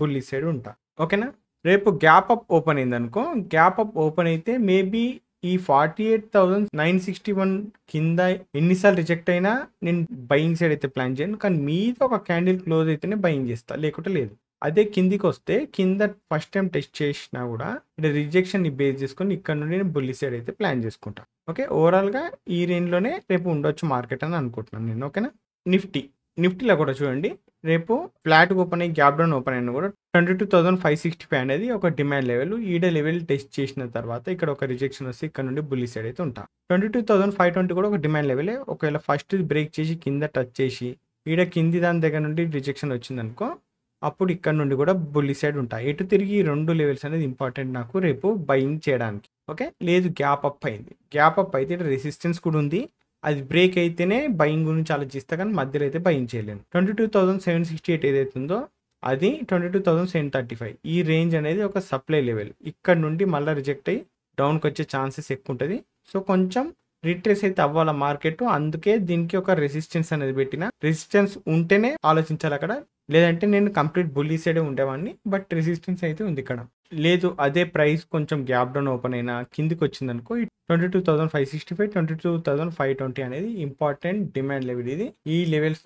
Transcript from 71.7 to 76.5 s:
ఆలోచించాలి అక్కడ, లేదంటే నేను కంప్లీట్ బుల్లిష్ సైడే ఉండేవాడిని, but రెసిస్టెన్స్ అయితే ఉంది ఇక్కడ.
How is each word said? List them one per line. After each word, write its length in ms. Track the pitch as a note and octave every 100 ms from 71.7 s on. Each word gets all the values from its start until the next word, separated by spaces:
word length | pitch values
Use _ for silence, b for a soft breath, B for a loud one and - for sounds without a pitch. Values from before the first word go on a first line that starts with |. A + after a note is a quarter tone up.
| G3+ A#3+ D#4 D#3
ఆలోచించాలి 460 | D#3+ D#3+ D#3 D#3 C#3+
అక్కడ, 160 | E3+ C4+ - _ -
లేదంటే 320 | D#3+ E3+ E3+ G#3
నేను 160 | G3+ G3+ F3+
కంప్లీట్ 320 | D#3 F3+ E3 C#3
బుల్లిష్ 280 | D3+ D#3+
సైడే 160 | E3+ E3 D#3
ఉండేవాడిని, 420 | C3+ C3+ C3+ G#3+ - G#3
but 100 | G3 F#3+ E3
రెసిస్టెన్స్ 460 | D#3+ E3+ - F3+ E3+
అయితే 160 | D#3+ G#3+
ఉంది 120 | C#3
ఇక్కడ. 180 | B2+